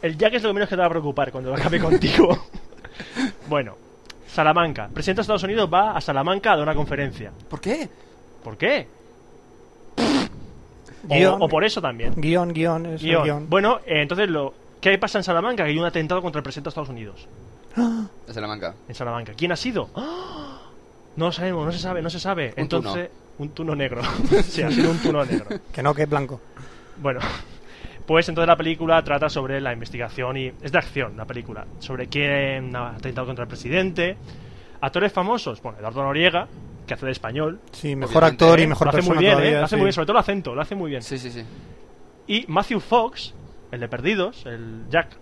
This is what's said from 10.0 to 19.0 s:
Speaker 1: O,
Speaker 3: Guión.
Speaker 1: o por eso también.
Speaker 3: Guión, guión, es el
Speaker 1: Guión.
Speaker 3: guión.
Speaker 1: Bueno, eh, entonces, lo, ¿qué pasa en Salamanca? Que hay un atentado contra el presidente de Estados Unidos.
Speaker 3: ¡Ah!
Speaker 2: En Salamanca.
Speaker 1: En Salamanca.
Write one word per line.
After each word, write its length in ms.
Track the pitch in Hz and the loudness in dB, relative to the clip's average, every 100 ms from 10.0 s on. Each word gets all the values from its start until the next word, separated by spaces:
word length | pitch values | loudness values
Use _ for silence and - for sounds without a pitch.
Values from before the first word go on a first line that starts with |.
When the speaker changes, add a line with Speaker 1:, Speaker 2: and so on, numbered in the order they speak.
| 233 269 - - - - - - - - - | 0 2 0 -8 -16 -18 -20 -20 -20 -18 0
Speaker 1:
O, 0 | |
Speaker 3:
Guión. 280 | 143 190 190 | 4 6 6
Speaker 1:
o 40 | 165 | 2
por 160 | 156 | 2
eso 160 | 208 214 | 2 0
también. 340 | 160 117 113 - | -4 0 2 2
Speaker 3:
Guión, 340 | 151 175 175 | 4 2 0
guión, 340 | 160 165 165 170 | 0 0 0 -4
es 140 | 160 | -6
el 40 | 156 | 2
Speaker 1:
Guión. 160 | 165 | 2
Speaker 3:
guión. 260 | 151 147 151 | 2 0 0
Speaker 1:
Bueno, 280 | 180 202 233 - | 2 4 2 2
eh, 160 | 156 | 0
entonces, 260 | 147 180 208 | 2 0 0
lo, 260 | 160 139 - - - | 0 -2 -8 -20 -2
¿qué 160 | 190 196 | 2 4
pasa 220 | 202 208 | 2 -2
en 40 | |
Salamanca? 400 | 180 170 202 240 | 0 0 2 0
Que 60 | 156 | 0
hay 80 | 151 | 2
un 80 | 170 | 0
atentado 380 | 165 156 180 | 0 0 -2
contra 160 | 175 151 | -2 -6
el 40 | |
presidente 220 | 135 135 143 | -6 -8 -8
de 40 | |
Estados 200 | 147 143 | -8 -10
Unidos. 380 | 123 107 95 - - - - - - | -10 -12 -16 -20 -20 -20 -20 -10 -2
Speaker 3:
¡Ah! 320 | 240 226 208 - - | 0 0 -6 -10 -14
Speaker 2:
En 60 | |
Salamanca. 400 | 110 107 107 90 - - | -8 -8 -6 -8 -8 -16
Speaker 1:
En 60 | |
Salamanca. 380 | 120 | -8